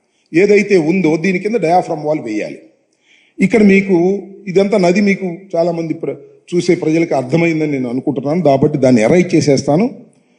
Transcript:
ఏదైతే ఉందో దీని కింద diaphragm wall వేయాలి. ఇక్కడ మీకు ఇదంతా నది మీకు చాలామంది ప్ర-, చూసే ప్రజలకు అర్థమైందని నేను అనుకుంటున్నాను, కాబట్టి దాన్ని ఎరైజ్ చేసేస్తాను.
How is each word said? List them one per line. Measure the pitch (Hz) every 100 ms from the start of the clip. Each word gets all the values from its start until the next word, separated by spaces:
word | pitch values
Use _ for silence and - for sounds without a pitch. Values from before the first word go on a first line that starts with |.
| _ _ _ 160
ఏదైతే | 196 202 202 190
ఉందో | 151 190 156 160
దీని | 185 185
కింద | 208 226
diaphragm | 165 180 - 160
wall | 151 151
వేయాలి. | 113 104 80 67 - _ _ _ _ _ _ -
ఇక్కడ | 185 226
మీకు | 208 196 196 175 180 202 - - -
ఇదంతా | 175 196 208
నది | 175 185
మీకు | 202 190 185 170 - 165
చాలామంది | 170 170 165
ప్ర-, | 151 147 131 - - - 175
చూసే | 175 165
ప్రజలకు | 156 160 165 143
అర్థమైందని | 127 147 170 156 151
నేను | 139 123
అనుకుంటున్నాను, | 127 151 131 135 175
కాబట్టి | 151 135 147 151
దాన్ని | 127 123
ఎరైజ్ | 110 180 180 160
చేసేస్తాను. | 139 135 - 151 240 - - _ _